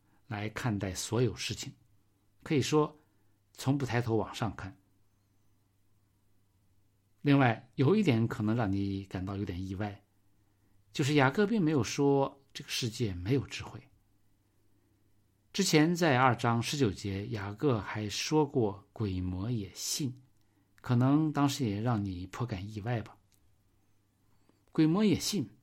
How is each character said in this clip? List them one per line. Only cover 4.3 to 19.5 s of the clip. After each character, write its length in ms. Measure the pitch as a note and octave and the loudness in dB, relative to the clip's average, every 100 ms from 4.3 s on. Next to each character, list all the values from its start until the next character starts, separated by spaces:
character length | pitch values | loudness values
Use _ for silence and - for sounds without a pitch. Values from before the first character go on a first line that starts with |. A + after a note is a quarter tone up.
上 200 | - A2+ | -4 -6
看。 220 | - F#2+ - _ _ _ _ _ _ _ _ _ _ _ _ _ _ _ _ _ _ _ _ _ _ _ _ | -6 -14 -16 _ _ _ _ _ _ _ _ _ _ _ _ _ _ _ _ _ _ _ _ _ _ _ _
另 160 | C#3+ C#3 | 4 6
外， 320 | B2+ A2 - | 6 2 -4
有 200 | - C#3 | 0 4
一 80 | G#3+ | 4
点 240 | F#3+ A2+ A#2 | 4 4 2
可 160 | - | 0
能 140 | G#2+ A#2 | 0 0
让 140 | G#2 | 0
你 340 | G2 G2 G2 | 0 -2 -4
感 200 | G2 F#2+ | -6 -8
到 120 | F#2+ G2 | -6 -6
有 80 | |
点 220 | G2+ F2+ F#2 | -6 -6 -6
意 80 | |
外， 280 | F#2+ G#2 G2 _ _ _ _ _ _ _ _ _ | -6 -8 -10 _ _ _ _ _ _ _ _ _
就 120 | - | -4
是 100 | C#3 | 0
雅 160 | D3+ C3 | 4 4
各 160 | C3+ G#3 | 4 2
并 160 | A#3 | 2
没 80 | D#3 | 2
有 140 | D3+ | 2
说 580 | G#2+ - C#3+ C#3 C3+ - _ | 0 2 4 4 0 -6 _
这 120 | - | -16
个 60 | - | -8
世 180 | - B2 | -4 -4
界 260 | - A2+ | -2 -4
没 200 | F2+ F2+ | -4 -2
有 120 | C3+ - | -2 -2
智 160 | - | -10
慧。 180 | - G#2+ - _ _ _ _ _ _ _ _ _ _ _ _ _ _ _ _ | -12 -16 -20 _ _ _ _ _ _ _ _ _ _ _ _ _ _ _ _
之 120 | - | -2
前 300 | F#3+ D#3 D#3 | 4 4 4
在 220 | E3+ F3 B2 | 4 4 4
二 180 | C3 | 4
章 280 | A#2 B2 A#2 | 4 2 0
十 160 | A#2 D3 | 0 0
九 140 | A#2 | 0
节， 340 | F#2 G2+ G2 A2 | 0 -6 -6 -6
雅 240 | A#2 G2+ | -6 -8
各 280 | G#2 D3+ A2+ | -2 0 0
还 280 | F#2+ G#2+ G#2+ | -4 -6 -6
说 380 | - - D#3 C#3+ | -6 0 2 2
过 420 | C3+ G#2+ G2 - | 2 0 -2 -12
“鬼 260 | - G#2+ F#2 | -6 -4 -2
魔 300 | F2+ F2+ G#2+ | -4 -4 -4